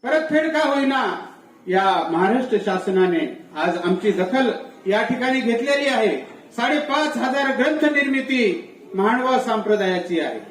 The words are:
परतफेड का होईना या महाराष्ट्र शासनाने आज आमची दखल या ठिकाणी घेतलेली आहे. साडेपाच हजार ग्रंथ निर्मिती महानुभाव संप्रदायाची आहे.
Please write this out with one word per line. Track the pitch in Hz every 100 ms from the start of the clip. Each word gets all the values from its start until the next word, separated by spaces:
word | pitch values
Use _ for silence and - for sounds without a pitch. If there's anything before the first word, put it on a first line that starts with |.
परतफेड | 240 311 311 302 320
का | 311 302
होईना | 277 269 269 214 - - - - - -
या | 185 190 190 -
महाराष्ट्र | 165 190 247 254 208 202
शासनाने | 190 202 190 180 170 135 - - -
आज | 170 -
आमची | 180 185 214
दखल | 175 185 262 247 - - - 190
या | 208
ठिकाणी | 220 240 254 262
घेतलेली | 226 226 277 285 285
आहे. | 247 214 139 - - - -
साडेपाच | 247 294 285 285 302 247
हजार | 254 269 277 233
ग्रंथ | 277 311 302
निर्मिती | 285 269 269 262 262 214 165 - - - 190
महानुभाव | 202 254 254 254
संप्रदायाची | 220 214 208 208 190 180 175 175
आहे. | 147 113 -